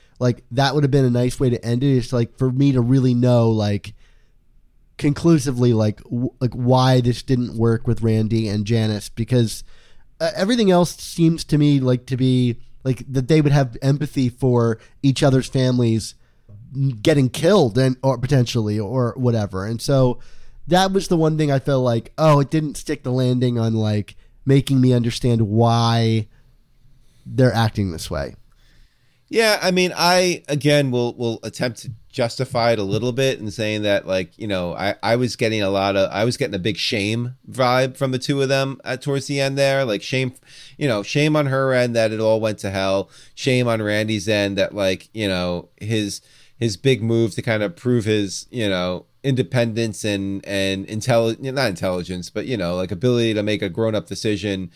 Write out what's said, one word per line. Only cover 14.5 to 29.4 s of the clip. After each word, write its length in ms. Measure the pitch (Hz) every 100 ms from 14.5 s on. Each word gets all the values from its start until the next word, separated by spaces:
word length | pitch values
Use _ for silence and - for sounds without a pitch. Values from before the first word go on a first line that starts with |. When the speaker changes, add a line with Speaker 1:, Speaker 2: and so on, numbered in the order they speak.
| 120 117 110 - -
Speaker 1:
each 200 | 139 127
other's 260 | 143 131 -
families 680 | 139 127 123 120 113 - - _ _ - 104 117 131 135 110
getting 300 | 127 143 131
killed 480 | - 170 208 127 107
and, 180 | 131 127
or 160 | 135 120
potentially 600 | 117 135 117 120 107 107
or 360 | 101 131 120 127
whatever. 480 | 123 113 101 95
And 160 | 104 117
so 380 | - 139 127 120 - - - - -
that 240 | 175 190
was 160 | 190 -
the 80 | 170
one 220 | 160 156
thing 120 | 151
I 80 | 135
felt 240 | - 135
like, 300 | 127 117 - -
oh, 220 | 156 143
it 100 | 135
didn't 260 | 160 156 -
stick 260 | - 143
the 80 | 127
landing 480 | 127 127 123 123 120
on, 140 | 113
like, 440 | 110 107 104 - - - _
making 380 | 135 139 - 135
me 100 | 127
understand 560 | 123 117 - 123 117 104
why 800 | 110 117 117 117 117 113 110 107 - _ _ _ _ - _ _ _
they're 300 | - 117 127
acting 360 | 101 110 - 98
this 200 | 80 -
way. 240 | 76 65 - _ _ _ _ _ _ _ _ -
Speaker 2:
Yeah, 280 | 220